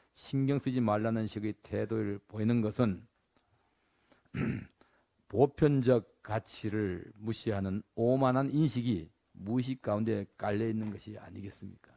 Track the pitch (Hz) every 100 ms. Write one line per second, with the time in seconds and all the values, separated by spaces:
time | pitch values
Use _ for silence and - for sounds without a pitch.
0 | _ - - 139 135 139 135 127 113 104
1 | 113 113 107 107 107 104 - 107 107 113
2 | 104 101 - 107 110 120 107 104 117 87
3 | - _ _ _ _ _ _ _ _ _
4 | _ _ _ - - - - _ _ _
5 | _ _ - 107 143 - 151 139 123 123
6 | - _ - 110 - - 107 107 101 87
7 | - 101 110 110 117 101 95 95 - -
8 | 117 131 131 127 139 143 156 123 120 95
9 | 78 _ _ 92 95 123 123 127 - 104
10 | 113 104 101 - 104 104 113 110 107 101
11 | 107 104 - 98 98 - 98 95 -